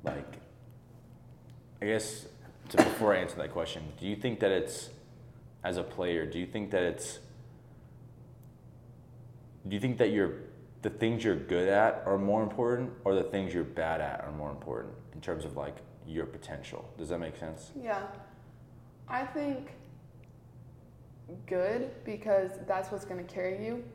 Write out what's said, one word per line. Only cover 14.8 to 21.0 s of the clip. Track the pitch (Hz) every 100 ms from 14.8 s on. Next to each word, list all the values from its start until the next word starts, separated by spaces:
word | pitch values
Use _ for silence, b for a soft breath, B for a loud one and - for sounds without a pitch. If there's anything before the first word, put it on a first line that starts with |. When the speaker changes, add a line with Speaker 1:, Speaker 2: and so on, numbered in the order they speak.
| 53 - -
Speaker 1:
in | 80
terms | 85 80
of, | 76 69
like, | 71 73 - - -
your | 80
potential? | 80 80 - 71 67 - - -
Does | 78
that | 85
make | 82 73
sense? | 80 80 - 285
Speaker 2:
Yeah. | 240 202 202 - - - - - - - - - -
I | 247 269
think | 311 285 262 - - - - - - - - - - - - - -